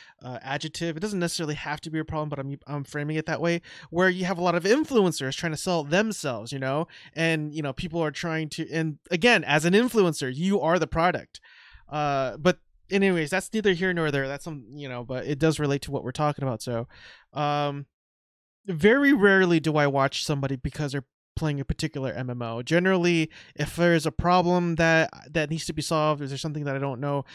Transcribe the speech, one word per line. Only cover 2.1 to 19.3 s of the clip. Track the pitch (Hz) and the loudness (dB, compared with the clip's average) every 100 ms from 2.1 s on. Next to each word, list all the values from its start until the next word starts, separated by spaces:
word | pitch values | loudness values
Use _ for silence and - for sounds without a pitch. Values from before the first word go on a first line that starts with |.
| 160 151 | -6 -6
but | 143 | -6
I'm, | 135 139 - | -8 -10 -10
I'm | 147 | -8
framing | 135 151 147 156 | -6 -6 -4 -4
it | 156 | -2
that | 151 | -2
way, | 170 170 - - 151 | 0 -2 -6 -18 -6
where | 165 185 | 2 2
you | 180 | 2
have | 180 180 | -2 0
a | |
lot | 180 | 0
of | 170 | 2
influencers | 180 262 311 254 185 156 135 135 | 4 2 4 4 4 2 -4 -4
trying | 170 | -4
to | 151 | -4
sell | - 175 | -2 -2
themselves, | 139 175 220 202 147 117 113 | 0 0 0 -2 -4 -6 -6
you | 139 | -6
know, | 131 143 165 - - | -2 -2 -4 -8 -12
and, | - 165 160 151 | -2 0 0 -4
you | 151 | -6
know, | 147 | -6
people | 131 180 170 | -6 -6 -2
are | 156 | -2
trying | 139 175 160 156 | -4 -4 -4 -4
to, | - 160 | -6 -6
and | 160 160 147 - | -4 -4 -6 -4
again, | 175 233 220 | 2 4 4
as | 139 147 165 | 4 2 4
an | |
influencer, | 196 247 233 180 151 131 | 4 4 4 2 0 -4
you | 127 180 196 | -4 0 0
are | 160 175 | 2 2
the | 160 | 0
product. | 165 170 143 - - _ - - - - | 0 0 0 -6 -18 _ -20 -20 -20 -10
Uh, | 151 147 139 131 110 | -4 -2 0 -2 0
but | 160 175 _ _ _ | 0 0 _ _ _
anyways, | 196 196 180 151 | 0 2 2 0
that's | 190 - | -2 -2
neither | 220 208 | 0 2
here | 175 185 | 2 0
nor | 175 160 | 0 0
there. | 143 135 | 0 -2
That's | 139 | -6
some, | 170 147 107 | -10 -12 -14
you | 143 143 | -14 -10
know, | 123 | -10
but | 120 131 113 | -8 -6 -4
it | 147 | 0
does | 160 143 | 0 2
relate | 147 139 | 0 -2
to | - | -4
what | 139 | -6
we're | 117 | -6
talking | 131 151 143 | -2 -2 0
about. | 139 - | -4 -4
So, | - 117 120 - - - _ | -4 -6 -6 -12 -20 -20 _
um, | - 147 147 143 143 143 _ _ _ _ _ _ _ - | -4 -2 0 -2 -4 -10 _ _ _ _ _ _ _ -8
very | 165 196 262 285 | 4 6 6 6
rarely | 277 202 | 6 8